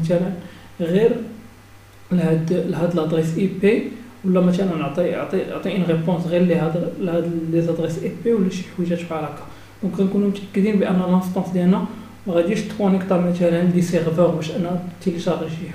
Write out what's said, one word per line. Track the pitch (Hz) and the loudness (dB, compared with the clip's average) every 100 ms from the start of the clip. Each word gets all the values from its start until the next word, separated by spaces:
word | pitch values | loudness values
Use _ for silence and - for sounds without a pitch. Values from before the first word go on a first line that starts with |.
مثلًا | 165 175 185 185 - - - - | 2 2 0 -6 -12 -18 -16 -6
غير | 165 185 233 226 220 - - - - - - - - | 0 4 4 2 -6 -14 -20 -20 -20 -20 -20 -20 -2
لهاد، | 180 160 160 165 180 180 | 0 2 2 2 0 -2
لهاد | 156 170 170 | -2 0 0
لادريس | 156 160 160 - | 0 0 0 0
اي | 185 - | -2 2
بي، | 196 240 - - - - | 2 2 0 -8 -16 -4
ولا | 190 180 | 0 4
مثلًا | 180 175 190 160 | 4 2 0 0
نعطي، | 139 - 175 | -2 0 0
عطي، | - 147 160 - | -2 -4 -4 -4
عطي | - 196 180 | -6 -2 0
ان | 175 | 2
ريبونس | 160 185 170 - | 2 0 0 0
غير | 175 | 2
لهاد، | 180 160 160 170 - - | 4 4 2 0 -2 -4
لهاد | 185 170 170 165 165 | -2 0 0 -2 0
لي | 165 | 0
زادريس | 165 165 160 - | 2 0 -2 -2
اي | 208 - | -6 -2
بي | 233 | 0
ولا | 220 185 | 2 2
شي | - - - | -2 -6 -4
حويجات | 170 170 | -2 -2
بحال | - 160 | -4 -6
هكا. | 147 - - - - - | -6 -10 -14 -16 -20 -8
دونك | 190 175 | -4 0
غنكونو | 190 202 202 | 0 2 0
متأكدين | 196 - 202 208 208 | -2 -4 0 2 2
بأن | - 180 | 2 2
لانستونس | 180 180 185 190 180 | 4 2 2 -2 -2
ديالنا | 185 175 214 - - - - - | 2 4 4 0 -8 -16 -12 -2
ما | |
غاديش | 170 170 214 | 0 2 0
تكونيكطا | - - 202 190 - 180 | -4 0 2 2 2 2
مثلًا | 175 175 175 170 | 2 2 2 4
لدي | 180 175 | 2 2
سيرفور | - 175 160 160 170 | 2 0 2 4 2
باش | 156 - | 2 -4
أنا | - 175 180 - - | -4 -2 -4 -6 -6
تيليشارجي | 190 170 185 156 160 | -4 -2 -2 -2 -4
شي | - 170 | -8 -10